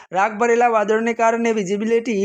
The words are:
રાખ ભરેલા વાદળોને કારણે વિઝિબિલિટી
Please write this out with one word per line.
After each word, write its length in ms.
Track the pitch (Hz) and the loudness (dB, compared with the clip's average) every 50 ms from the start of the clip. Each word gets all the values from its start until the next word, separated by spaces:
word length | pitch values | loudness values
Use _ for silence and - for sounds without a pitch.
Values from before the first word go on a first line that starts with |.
| - - | -14 -6
રાખ 200 | 170 185 196 220 | -2 -2 -2 0
ભરેલા 360 | 214 202 233 233 233 240 240 | 0 0 0 2 2 2 2
વાદળોને 460 | 240 226 214 208 196 214 220 226 233 226 | 2 2 0 0 0 0 0 0 -2 -2
કારણે 380 | 233 226 226 233 233 233 233 | 0 0 0 2 0 0 -2
વિઝિબિલિટી 680 | 220 220 190 170 208 202 220 220 233 233 226 254 220 190 202 | 0 -2 -2 -2 -2 -2 -2 0 0 0 0 -2 -2 -2 -2